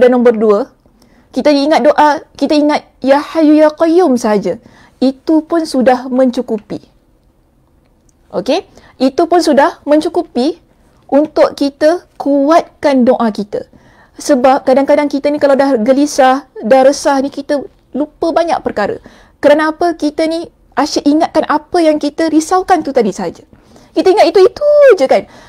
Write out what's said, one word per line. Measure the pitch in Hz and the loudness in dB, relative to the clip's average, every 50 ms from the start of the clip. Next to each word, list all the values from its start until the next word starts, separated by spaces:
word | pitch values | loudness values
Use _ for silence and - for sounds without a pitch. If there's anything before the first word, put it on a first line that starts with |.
| 254 | 2
dan | 247 | 4
nombor | 254 247 233 247 233 | 4 4 2 2 2
dua. | 214 220 220 208 202 262 - _ _ _ _ _ _ _ _ _ _ _ _ | 2 0 0 0 0 -2 -6 _ _ _ _ _ _ _ _ _ _ _ _
Kita | - 269 240 294 | -8 -2 0 2
ingat | 302 285 277 285 311 240 240 302 | 2 2 2 0 0 2 2 2
doa, | - - 302 302 277 311 - - _ | 2 4 2 2 0 -2 -6 -12 _
kita | - 277 - 311 302 | -6 -2 0 0 0
ingat | 285 294 302 - - _ _ _ | 2 0 0 -2 -6 _ _ _
Ya | - 262 269 285 285 | 0 0 0 0 0
Hayyu | - - 330 320 294 302 | -4 -2 0 2 4 4
Ya | 302 311 302 | 4 4 2
Qayyum | 302 - 330 330 320 349 370 311 254 233 | 2 0 0 0 2 2 2 2 0 0
sahaja. | - 220 214 208 - 185 170 - - - _ _ _ _ _ _ | 0 -2 -2 -2 -2 -4 -8 -8 -12 -20 _ _ _ _ _ _
Itu | - 262 262 262 _ - 320 311 302 - | -2 -2 -2 -4 _ -2 0 0 0 -2
pun | 330 339 320 | -4 -4 -4
sudah | 320 - 262 240 254 254 254 247 269 | -2 -2 0 2 2 2 0 -2 -4
mencukupi. | 247 254 262 254 240 262 240 - 226 214 - - 170 - - _ _ _ _ _ _ _ _ _ _ _ _ _ _ _ _ _ _ _ _ _ _ _ _ _ _ _ _ _ - | -2 0 0 0 0 -4 -6 -6 -8 -10 -8 -12 -16 -16 -16 _ _ _ _ _ _ _ _ _ _ _ _ _ _ _ _ _ _ _ _ _ _ _ _ _ _ _ _ _ -10
Okey? | 190 185 - 277 359 392 _ _ - _ _ _ - | -8 -4 -4 -4 -4 -6 _ _ -20 _ _ _ -4
Itu | 254 269 269 - 339 330 | -2 -2 0 0 0 2
pun | 339 359 | 2 0
sudah | 320 330 294 240 285 339 330 - _ 285 | 2 2 2 2 2 0 -2 -6 _ -2
mencukupi | 294 311 311 349 339 359 339 - - 240 247 302 359 - _ _ _ _ _ _ _ _ _ - | 0 0 0 -2 -4 -6 -6 -4 -6 -4 -4 -4 -4 -8 _ _ _ _ _ _ _ _ _ -2
untuk | - 269 302 302 - - - - - | 0 0 0 0 0 0 0 0 0
kita | - 285 277 277 _ 311 302 339 370 - _ _ - | -4 -4 -6 -2 _ 0 0 0 -2 -6 _ _ -8
kuatkan | - 285 277 285 277 285 320 339 330 - _ _ - 302 277 262 240 247 | -4 -2 0 0 2 2 2 0 0 -2 _ _ -2 0 0 2 2 2
doa | 240 - 233 226 | 2 0 -2 -4
kita. | 208 - 202 202 - - - - _ - _ _ _ _ _ _ _ - | -4 -6 -8 -8 -10 -10 -12 -12 _ -20 _ _ _ _ _ _ _ -10
Sebab | - - 302 254 240 269 262 269 - - | -2 -2 0 2 2 2 0 0 0 0
kadang-kadang | 262 277 277 277 294 302 294 285 | 0 0 2 2 0 0 0 -2
kita | 285 277 - 294 | -4 -4 -4 -4
ni | 294 294 | -2 0
kalau | 294 285 277 | 0 0 0
dah | 262 277 277 269 233 | 0 0 0 0 0
gelisah, | 208 247 262 269 294 285 - - 269 254 262 269 294 _ _ 440 392 214 | 0 0 0 0 0 0 0 0 2 2 0 -2 -4 _ _ -12 -2 0
dah | 262 262 262 | 2 4 4
resah | 269 285 - - 320 285 269 262 | 2 2 0 -2 -2 -2 -2 -4
ni, | 285 | -4
kita | - - 277 - 294 277 - - _ _ _ _ - | -8 -10 -6 -6 -6 -6 -6 -10 _ _ _ _ -8
lupa | 247 302 302 _ _ - 330 320 | -6 -6 -6 _ _ -6 -2 -2
banyak | 330 339 339 277 - | -2 -2 -2 -4 -4
perkara. | - 240 220 - 208 185 - - - - - - _ _ _ _ | -6 -6 -6 -4 -6 -6 -6 -10 -14 -20 -20 -20 _ _ _ _
Kerana | - 285 294 302 311 311 | 2 2 4 4 2 -2
apa? | 311 - 349 349 330 | -4 -2 -4 -4 -2
Kita | 339 330 294 294 - 320 311 | -4 -6 -6 -4 -2 -4 -4
ni | 330 330 339 - _ _ _ _ _ | -4 -6 -8 -12 _ _ _ _ _
asyik | - 285 302 - - - 294 | -4 -4 -2 -4 -2 -2 0
ingatkan | 285 311 330 - - 330 - - | 0 0 -2 -2 -2 -4 -2 -2
apa | 277 302 302 _ - 359 | -4 -6 -4 _ -2 0
yang | 330 311 302 | 0 0 0
kita | 302 - 294 285 - 330 320 | 0 -4 -6 -4 -4 -4 -2
risaukan | 294 311 311 - 370 370 370 - 381 330 311 | 0 -2 -2 0 -2 -4 0 0 -2 -2 -2
tu | - | -2
tadi | 269 254 233 208 180 | -2 -2 -2 -2 -4
sahaja. | - 196 170 - - _ _ _ _ _ _ _ - - _ | -6 -10 -10 -12 -14 _ _ _ _ _ _ _ -20 -20 _
Kita | _ - - 381 | _ -2 0 2
ingat | 349 427 320 330 311 | 2 2 2 2 4
itu-itu | 403 370 - - - 587 587 587 587 571 539 440 370 | 4 4 2 2 0 -2 0 2 4 6 6 4 4
je | - 523 | 2 0
kan. | - - 196 - - - - | 0 -2 -2 -6 -14 -20 -20